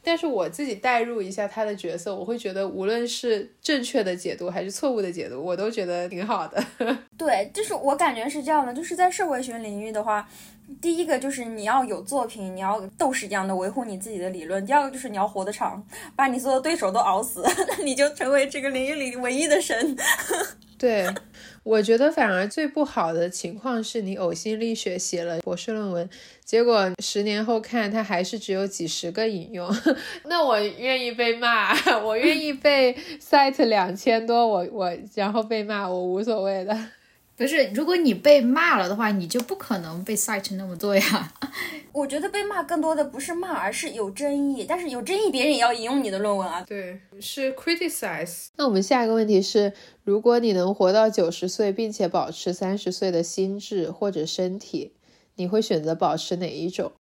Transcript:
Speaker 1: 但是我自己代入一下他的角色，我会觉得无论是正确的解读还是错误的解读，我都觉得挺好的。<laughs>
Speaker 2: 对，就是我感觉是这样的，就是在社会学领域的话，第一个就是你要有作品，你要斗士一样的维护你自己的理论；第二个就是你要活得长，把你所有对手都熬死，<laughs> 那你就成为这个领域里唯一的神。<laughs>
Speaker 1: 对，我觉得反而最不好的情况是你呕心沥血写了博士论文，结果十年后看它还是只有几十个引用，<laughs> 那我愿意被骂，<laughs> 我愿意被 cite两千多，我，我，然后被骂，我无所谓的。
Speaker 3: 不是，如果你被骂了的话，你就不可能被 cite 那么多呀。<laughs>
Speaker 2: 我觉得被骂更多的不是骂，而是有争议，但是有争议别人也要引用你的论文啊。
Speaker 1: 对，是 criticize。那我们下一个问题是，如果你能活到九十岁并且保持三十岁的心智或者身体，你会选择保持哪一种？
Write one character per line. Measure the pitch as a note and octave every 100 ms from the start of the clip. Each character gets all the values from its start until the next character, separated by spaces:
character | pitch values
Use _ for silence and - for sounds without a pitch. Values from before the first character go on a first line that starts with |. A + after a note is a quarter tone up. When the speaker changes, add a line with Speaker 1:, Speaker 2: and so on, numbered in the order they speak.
Speaker 1:
但 | - E4
是 | E4
我 | A3+ D#3+
自 | E3+
己 | C#4+
代 | G3+ B3+ A#3+
入 | A#3 A#3
一 | F#3+
下 | F#3+ G3+
他 | A3
的 | G#3+ G3
角 | E3+ E3+
色， | G#3 G3
我 |
会 | F#3+ A#3
觉 | G#3
得 | F#3+ G3
无 | F#3+ F#3+
论 | A#3 A#3+
是 | A#3 A#3+ G#3+ - _
正 | - C#4+
确 | A#3+ B3+
的 | G3 F3+
解 | F3+
读 | - F3
还 | F#3
是 | F#3
错 | G3 C#4+
误 | A#3
的 | F#3+
解 | F3 G2
读， | B2+
我 | E3+
都 | F3 G#3+
觉 | A#3
得 | F3+ F3 F3+
挺 | F3+ G3+
好 | F3+ D#3+
的。 | G3 - -
<laughs> | A#3 B3 - -
Speaker 2:
对， | D#4+ G3+ G3+
就 | -
是 | G#4+
我 | G#4 C#4
感 | D4 E4 A#3
觉 | B3
是 | D4
这 | C4+
样 | D4+
的， | B3+
就 | B3
是 | E4+ F4
在 | F#4
社 | F4+ F4+
会 | B3+
学 | B3+ A#3
领 | G#3+ G3+
域 | A3
的 | G#3+
话， | G#3+ G#3 - - - - - C4+
第 | E4+ E4
一 |
个 | D#4+ C4
就 | C4+
是 | C4
你 | A#3 A3
要 | G#3 C4
有 | B3 F#3
作 | G3+ C4+
品， | A#3 A3+ F#3+ F#3
你 |
要 | F#3+ G#3+ G3 -
斗 | D4+
士 | B3+ G#3
一 |
样 | G3+ G3
的 |
维 | F#3 F#3
护 | C4
你 | A#3 F#3
自 | G#3
己 | G3+
的 | F3+
理 | F#3 D#3+
论； | G3
第 | G3
二 | C#4+
个 | C#4
就 | C4
是 | B3+
你 | G#3
要 | G#3
活 | G3+
得 | F#3+
长， | G#3 G#3 G3+ - - -
把 | - C4+
你 | B3+
所 | B3
有 | C4
对 | C#4+
手 | E4 F#3+
都 | G#3
熬 | G3 F#3+
死， | B3 -
<laughs> | - F4+ F#4+
那 | -
你 | D4
就 | C4 D4
成 | D4 C4
为 | C#4 C#4
这 | C#4+
个 | C4+
领 | C4 C4
域 |
里 | D4+ B3+ B3
唯 | B3
一 | C4 D#4+
的 | D4
神。 | - A#3 D4+ B3+
<laughs> | - - - E4+ G4+ - - -
Speaker 1:
对， | B3 G#3+ F#3 G3 - - - -
我 | A3 A3
觉 | G3+ A3+
得 | C#4+
反 | D#4+ A3+
而 | F#3 G#3
最 | D#4+ D4+
不 | D4+
好 | C#4+ - E3
的 | E3 F3
情 | - F3
况 | G3+ B3 A#3
是 | A3 A#3
你 | F#3+ G3
呕 | F3
心 | E3+ G#3+ A3
沥 | A#3
血 | A3+ G3 F3+
写 | - F3
了 | E3+ E3
博 | F#3 F3+
士 | -
论 | A3 G#3
文， | F3 F3+ - - -
结 | - A3+
果 | A#3+ A3 F#3+ F#3
十 | - G#3
年 | G#3 G#3
后 | A3 A3+
看 | A3 A#3+ G#3
它 | A3
还 | G#3 F3+
是 | F#3 A3
只 | G3+
有 | F#3+ G3
几 | - E3+
十 | - E3+
个 | F#3+ A3+
引 | G3 E3
用， | G3+ F3 G#3+ - C4+
<laughs> | - - D4
那 | E4+
我 | C#4+ G#3+
愿 | G#3 - B3 C4
意 | A#3+
被 | A#3 A#3
骂， | A#3 A#3+ A3+ G3 D4+ F4+
<laughs> | A#3
我 | G#3+
愿 | A3 D4+ D#4+
意 | D4+
被 | C4+ D4 C#4 B3+ B3 - D4+
cite | - D4 C#4 C4+
两 | A#3+ G#3+ F#3 F#3+
千 | - A3+ A3+
多， | A#3 A#3
我， | G3 F3+
我， | A3+ F3+ E3+ G#3
然 | - G3+
后 | A3
被 | A3 A3
骂， | G#3 G#3 F#3+
我 | F3+
无 | F3+ F#3
所 | A3+ G#3+
谓 | G3 F#3+ F#3
的。 | A3 A3 - _ _ _ _
Speaker 3:
不 | -
是， | D#4 A#3
如 | G#3
果 | D#4 F4+
你 | D4+
被 | F#3 C#4+ D4
骂 | A#3+ C#4+ E4+ B3
了 | F3+
的 | G#3
话， | A3
你 | G3+ E3
就 | A#3+
不 | A#3
可 | F#4+ - F#3+
能 | E3 E3+
被 | F#3+ G#3+
cite | - G#3 G3 F#3+
那 | F#3+
么 |
多 | F3 G3+ G3
呀。 | - G#3 D#3 - C#4 -
<laughs> | - D#4 -
Speaker 2:
我 | D4 C#4
觉 | D4
得 | G4
被 | G4+
骂 | G4+ G4
更 | D#4 E4+
多 | D#4+ D#4
的 |
不 | D4 C4
是 | C4+
骂， | E4+ F#4
而 | B3+ F#3+
是 | A3 E4
有 | G#3 G3
争 | G3 C#4+
议， | C#4+ C#4+ C4 B3+
但 | F4
是 | E4+
有 | B3
争 | G#3+
议 | G4 G#4
别 | C4
人 | C#4+
也 | C4
要 | A#3
引 | A3+
用 | A3+ C#4
你 | A3+
的 | F#3+
论 | G#3
文 | G3+ F#3
啊。 | E3+ F#3
Speaker 1:
对， | G3+ F3+ F#3+ _ G3
是 | - - C4+
criticize。 | C4 - E4+ F4 - G#3 D#3 E3+ - - -
那 |
我 | C#4
们 | F#3+
下 | G3 C4
一 | A3+
个 |
问 | A3+ G#3+
题 | G3
是， | G3 A3 G3+ G3+ - _
如 | - G3+
果 | A#3+ A#3+
你 | A#3
能 | F#3 F#3
活 | G3+ F#3
到 | G#3 A3
九 | G#3 E3
十 | - F#3
岁 | - G#3
并 | G3 A3
且 | G#3+ F3+
保 | F3+ -
持 | - F#3
三 | F3+ F#3+ G3+
十 | F#3
岁 | F3+ F#3+
的 | E3+
心 | E3+ - F#3+ G3+
智 | - G3+ D#3+
或 | F#3 G3+
者 | F#3
身 | D#3+ - F#3 G3
体， | - - - _ _ _ _
你 | - F3+
会 | G#3+
选 | A3 F3
择 | D3+
保 | D#3+ F3 D#3+
持 | - F3+
哪 | F3
一 | D3 E3+
种？ | F3+ - _